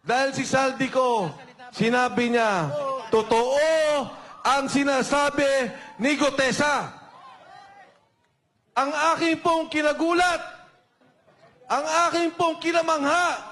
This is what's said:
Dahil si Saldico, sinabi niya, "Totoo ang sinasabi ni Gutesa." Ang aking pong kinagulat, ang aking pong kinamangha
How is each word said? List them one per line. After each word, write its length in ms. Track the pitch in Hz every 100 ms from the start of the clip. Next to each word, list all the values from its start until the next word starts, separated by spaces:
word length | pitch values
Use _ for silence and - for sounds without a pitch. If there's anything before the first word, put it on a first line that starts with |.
Dahil 320 | 156 240 269
si 160 | 269 254
Saldico, 880 | 262 269 240 262 262 254 233 170 - - - -
sinabi 640 | - 220 247 247 247 240
niya, 400 | 240 220 190 151 208 277 269 -
"Totoo 960 | 220 220 226 247 277 311 320 311 294 208 - - -
ang 320 | 226 277 269
sinasabi 960 | 247 285 269 - 285 285 285 277 269 240 - - -
ni 160 | 247 294
Gutesa." 720 | 285 269 262 214 294 269 156 - - - - - - - 784 807 762 _ _ _ _ _ _ _ _
Ang 160 | - 269 302 311
aking 320 | 320 330 320
pong 240 | 339 320 320
kinagulat, 720 | 302 302 294 330 349 359 339 - - - _ _ _ _ _ _ _ - _ -
ang 160 | 240 302 320 339
aking 240 | 339 339 330
pong 160 | 339 320
kinamangha 800 | 320 339 330 320 277 339 349 247 -